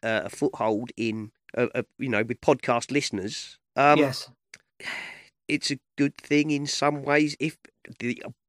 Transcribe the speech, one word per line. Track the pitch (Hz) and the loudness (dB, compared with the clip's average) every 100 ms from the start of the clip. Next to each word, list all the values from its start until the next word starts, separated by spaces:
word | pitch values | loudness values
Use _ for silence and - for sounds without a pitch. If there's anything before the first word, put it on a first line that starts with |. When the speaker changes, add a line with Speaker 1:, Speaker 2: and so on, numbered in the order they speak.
Speaker 1:
uh, | 113 110 | -2 -2
a | 90 | -2
foothold | - 147 - 113 107 120 - | -2 -2 0 0 0 -4 -4
in, | 113 110 107 _ _ | -4 -4 -8 _ _
uh, | - 123 | -2 -2
uh, | 127 - - | -2 -6 -6
you | 131 | -2
know, | 107 | 0
with | 120 120 | 0 0
podcast | - 135 - 120 - | 2 2 2 0 0
listeners. | 139 - 101 101 - - - _ - | -2 -2 -4 -6 -8 -12 -18 _ 2
Um, | 143 151 | 6 6
Speaker 2:
Yes. | 135 - - _ _ - _ - - - - - - _ - | 4 -2 -12 _ _ -20 _ -14 -12 -10 -12 -18 -20 _ -4
Speaker 1:
It's | 147 - | -2 -2
a | 135 _ - | -6 _ 0
good | 143 - | 0 -2
thing | - 147 151 | 2 2 4
in | 143 143 | 0 -2
some | - 143 147 | 0 0 0
ways. | 139 147 151 147 | 2 2 2 0
If | 156 - - _ - - | -6 -6 -16 _ -20 -8
the, | 120 - - - | -6 -6 -10 -16